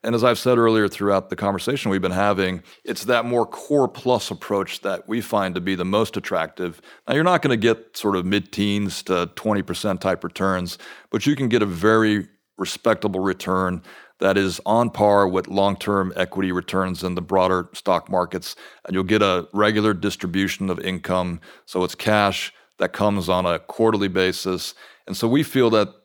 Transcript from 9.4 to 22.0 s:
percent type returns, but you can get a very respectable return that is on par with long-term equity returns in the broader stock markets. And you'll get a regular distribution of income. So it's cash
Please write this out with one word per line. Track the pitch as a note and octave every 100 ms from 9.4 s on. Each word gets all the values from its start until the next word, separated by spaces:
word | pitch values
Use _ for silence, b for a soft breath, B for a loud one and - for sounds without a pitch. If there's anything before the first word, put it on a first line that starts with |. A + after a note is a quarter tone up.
| A2 G2+
percent | F#2 E2+ G#2+ F#2
type | G2 F2+
returns, | F2 - F#2+ F#2 F2 - B B B
but | A#2 C#3+
you | C#3
can | B2+
get | A#2
a | G#2
very | E2+ G#2 A2 A2 G#2 F#2+ _ _ -
respectable | F#2+ - A#2 A2 G#2 F#2
return | F#2+ F#2 - F#2 F#2 F2+ B B B _
that | F#2+ F#2+
is | F#2+ E2+
on | - A2+ A#2+
par | - G#2 G2+ G2
with | F#2 -
long-term | G2 G2 F#2+ - G2+ F#2 F2
equity | F2+ F#2+ F#2+
returns | F2+ F2 F#2+ F#2 F2
in | F#2
the | F2+
broader | E2+ F#2+ F#2 F#2 F2
stock | - - F2 -
markets. | F#2 F2+ F#2 - - B B -
And |
you'll | F#2
get | F#2 G#2+
a | G2+ F2+ E2
regular | G2+ G#2+ G#2+ G#2+
distribution | F#2+ G2+ - F2+ F2+ G2 - F#2+
of | F2
income. | F#2+ F#2 - F#2 F2+ E2+ B B -
So | F#2
it's | F2+
cash | -